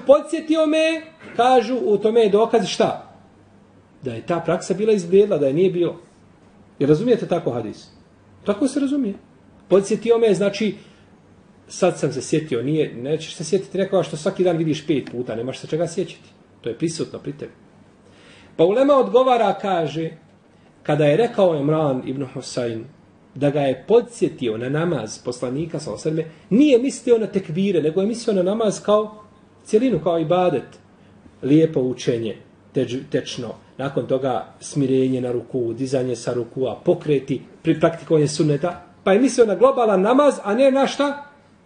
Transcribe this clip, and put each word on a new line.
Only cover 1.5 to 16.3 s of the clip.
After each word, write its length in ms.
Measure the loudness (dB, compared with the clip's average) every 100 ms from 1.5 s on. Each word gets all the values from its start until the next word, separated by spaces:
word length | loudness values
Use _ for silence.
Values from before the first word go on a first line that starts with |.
| 4 2 0
„U 140 | 0 2
tome 220 | 2 4
je 100 | 4
dokaz”, 360 | 4 4 2 0
šta? 440 | 0 0 -2 -12 -20 -20 _ _ _ _ _ _ _
Da 120 | -10
je 120 | -8 -4
ta 140 | -4
praksa 340 | -2 -4 -2
bila 180 | -2 0
izblijedla, 460 | 0 4 4 4 2
da 80 | 0
je 60 |
nije 180 | 2 0
bilo. 300 | 0 -2 -4 -16 _ _ _ _ _ _ -2
Jer 100 | 2
razumijete 380 | 2 2 0 0
tako 240 | -2 -2
hadis? 380 | -6 -8 -12 -18 -20 _ _ _ -10
Tako 240 | -4 -2 0
se 120 | 0
razumije. 340 | -2 -2 -4 -6 -16 _ _ _ 0
Podsjetio 500 | 2 2 -2 2 4
me, 160 | 4
znači, 400 | 2 0 0 -4 -4 -12 -20 _ _ _ _ _ _ -16
sad 300 | -2 -2 0
sam 140 | -4
se 100 | -4
sjetio, 400 | -2 -2 -2 -4
nije, 320 | -2 -2 -2
nećeš 400 | -4 -6 -6 -6
se 100 | -12
sjetiti 340 | -4 -4 -2 -4
nekoga 240 | 0 0
što 140 | -2 -4
svaki 280 | -4 0
dan 120 | 0 0
vidiš 300 | -2 -2 -2
pet 240 | -2 -4
puta, 220 | -8 -8
nemaš 240 | -6 -8 -10
se 80 | -6
čega 200 | -4 -4
sjećati. 400 | -6 -8 -10 -20